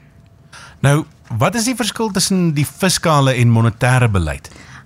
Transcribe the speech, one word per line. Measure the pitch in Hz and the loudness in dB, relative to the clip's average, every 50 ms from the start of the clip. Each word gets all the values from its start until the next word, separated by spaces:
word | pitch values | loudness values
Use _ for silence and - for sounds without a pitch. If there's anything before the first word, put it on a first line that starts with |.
| - - _ - - _ - - - - - - - - - - | -20 -20 _ -20 -20 _ -20 -20 -20 -20 -20 -20 -20 -20 -10 -2
Nou, | - 135 143 151 160 - - - - - 127 107 | 0 2 2 0 0 -4 -12 -20 -14 -10 -4 -2
wat | 123 185 202 240 | -2 -2 -2 -2
is | 214 | -4
die | 247 254 | -4 -4
verskil | 220 247 202 - - 226 220 190 | -4 -6 -6 -4 -4 -6 -4 -2
tussen | 196 175 - 196 185 175 165 151 | -4 -2 0 0 0 0 0 0
die | 143 147 | 0 -2
fiskale | - - - - 185 - - - 170 156 143 139 131 131 | -4 -4 -2 -2 -2 -2 0 0 0 2 2 2 2 2
en | 120 120 120 | 2 2 4
monetêre | 117 113 113 117 113 - - 123 127 127 123 117 | 4 4 2 0 0 0 0 0 2 2 2 2
beleid? | 101 95 82 76 71 71 - - - - - - - - - | 0 0 -2 -2 -4 -8 -12 -18 -20 -20 -20 -20 -20 -20 -20